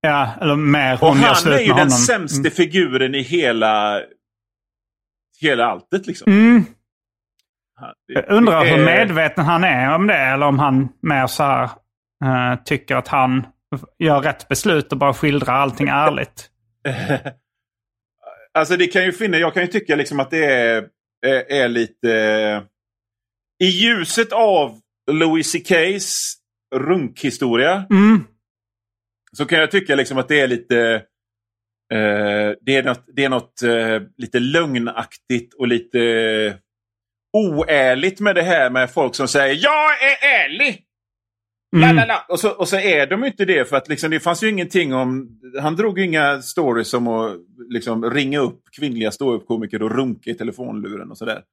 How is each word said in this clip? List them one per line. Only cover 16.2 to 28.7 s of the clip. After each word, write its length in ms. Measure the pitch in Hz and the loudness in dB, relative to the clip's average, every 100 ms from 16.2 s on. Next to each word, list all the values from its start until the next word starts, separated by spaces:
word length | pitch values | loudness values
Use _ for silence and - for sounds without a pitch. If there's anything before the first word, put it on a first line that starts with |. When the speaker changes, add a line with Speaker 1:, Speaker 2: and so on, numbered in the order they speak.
| 123 - - _ _ _ 139 | -8 -12 -20 _ _ _ -8
Speaker 2:
<laughs> 440 | 127 95 135 139 - _ _ _ _ _ _ _ _ - - _ | -8 -4 -4 -6 -18 _ _ _ _ _ _ _ _ -20 -20 _
Alltså, 240 | 160 156 180 | -2 0 0
det 100 | 180 | 2
kan 160 | 190 185 | 2 0
ju 60 | |
finna-, 260 | 180 220 160 | -2 -2 0
jag 160 | 165 | 0
kan 80 | 165 | 0
ju 40 | 180 | -2
tycka 280 | 208 214 147 | -4 -2 -2
liksom 240 | - 143 | -2 -4
att 120 | 135 | -4
det 140 | 160 151 | 0 0
är, 380 | 127 117 113 104 _ _ _ 131 | 2 2 -2 -6 _ _ _ -2
är, 260 | 135 - | 0 -2
är 160 | 143 123 | -2 0
lite, 460 | 117 113 _ 120 110 107 107 107 107 98 _ _ _ _ _ _ _ _ _ | 0 -4 _ -2 0 0 0 0 -4 -8 _ _ _ _ _ _ _ _ _
i 20 | 180 | -2
ljuset 680 | 180 226 226 165 - 226 | 2 0 0 -2 -2 -2
av 460 | 220 220 180 135 110 _ _ - | 2 2 2 0 -6 _ _ -4
Louis 400 | 156 160 160 151 | 0 0 0 -2
C 80 | 175 | -6
K:s 720 | - 175 170 202 190 - - - _ _ _ 131 | 0 0 2 -2 -6 -6 -8 -12 _ _ _ -6
runkhistoria, 1120 | 139 185 127 - 143 117 131 117 143 190 196 | -2 -2 -2 -6 -8 -4 -2 0 2 0 0
Speaker 1:
Mm. 340 | 196 208 220 131 _ _ _ _ | 4 6 4 0 _ _ _ _